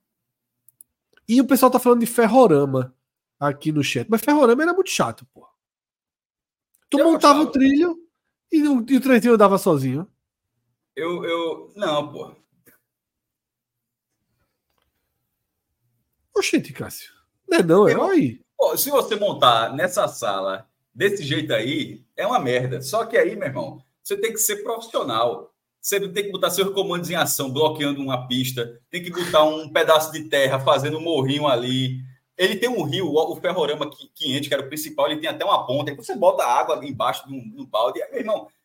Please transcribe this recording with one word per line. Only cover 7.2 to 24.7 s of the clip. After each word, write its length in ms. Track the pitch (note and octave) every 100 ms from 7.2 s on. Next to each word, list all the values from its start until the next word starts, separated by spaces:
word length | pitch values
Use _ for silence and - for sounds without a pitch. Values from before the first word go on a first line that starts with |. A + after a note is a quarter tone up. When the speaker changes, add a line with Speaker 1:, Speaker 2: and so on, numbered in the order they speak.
| D4+ C#4+
Speaker 2:
gostava. 40 |
Speaker 1:
o 40 | D#4
trilho 460 | C#4 C4+ C#4 F4 E4+ - _ _ _ _
e 100 | D#4+ D4
o, 160 | C4 A3+
e 80 | C4+
o 40 |
trenzinho 340 | C4 B3 G#3+
andava 220 | A3+ G3+ F#3+
sozinho. 480 | F#3+ D3+ C3 C3 F#3+ _ _ _ _ _ _ _ _ -
Speaker 2:
Eu, 280 | E3 F3
eu, 480 | E3+ E3+ E3 - -
não, 380 | G3+ G3 D3 C#3+
pô. 220 | - - - _ _ _ _ _ _ _ _ _ _ _ _ _ _ _ _ _ _ _ _ _ _ _ _ _ _ _ _ _ _ _ _ _ _ _ _ _ _ _ A4+
Speaker 1:
Oxente, 360 | - D4 -
Cássio. 400 | C3+ A#2 - - _ _ _ -
Não 100 | E4
é 40 |
não, 260 | F3+ F3 G#3
é? 20 |
Speaker 2:
Irmão, 140 | G3+ D#4+
Speaker 1:
Olha 80 | F#4
aí. 240 | D3 A2+ _ -
Speaker 2:
pô, 200 | G3+ D#3+
se 140 | -
você 260 | C#4+ - G#3+
montar 560 | G#3 D3 C3+ A2+ A2+
nessa 340 | B2+ F3+ G#3 D#3
sala 600 | - A2 G2 F#2+ F#2+ - _ _
desse 280 | A2+ F#3+ G3+
jeito 300 | C#3+ D#3 C3
aí, 520 | A#2 A#2 D#3 A#2+ G2 _ -
é 100 | F#3
uma 120 | C4
merda. 420 | C3 B2 B2+ F2+
Só 240 | - G#3+ A3+
que 100 | A3
aí, 200 | E3+ G#3
meu 120 | E3+
irmão, 340 | - - - _ _
você 140 | - G3
tem 160 | A3
que 60 | A3+
ser 240 | - G3+
profissional. 880 | G#3